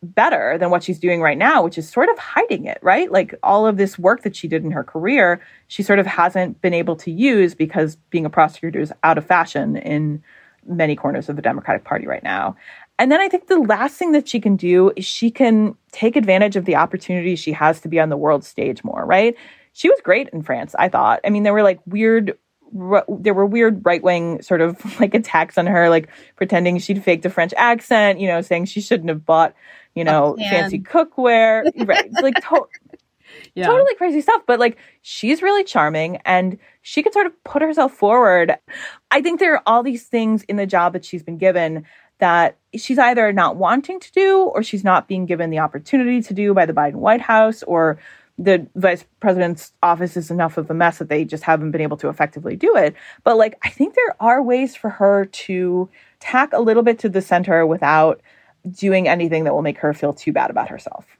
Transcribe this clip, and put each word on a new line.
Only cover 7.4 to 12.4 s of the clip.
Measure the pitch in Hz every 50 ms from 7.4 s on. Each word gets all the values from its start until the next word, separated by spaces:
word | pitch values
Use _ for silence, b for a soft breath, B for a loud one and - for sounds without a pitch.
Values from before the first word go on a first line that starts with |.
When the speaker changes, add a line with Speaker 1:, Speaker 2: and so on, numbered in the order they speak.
| 190 175 165
Speaker 1:
because | _ 160 156 - 190 160 156 156 _ _ _
being | - 170 160
a | 151
prosecutor | 156 - 160 156 - - - 165 165 147
is | 156 151 - _ -
out | 165 165 156
of | 151
fashion | - 185 175 165 - - 147 135 139 147
in | - - - - 151 151 151 147 151 b b b b b b b b b
many | - 180 170 160 156 151
corners | 147 - 139 - - - -
of | 147
the | 147 -
Democratic | 113 127 - - - - - -
Party | - - - -
right | - 67 - -
now. | - 92 95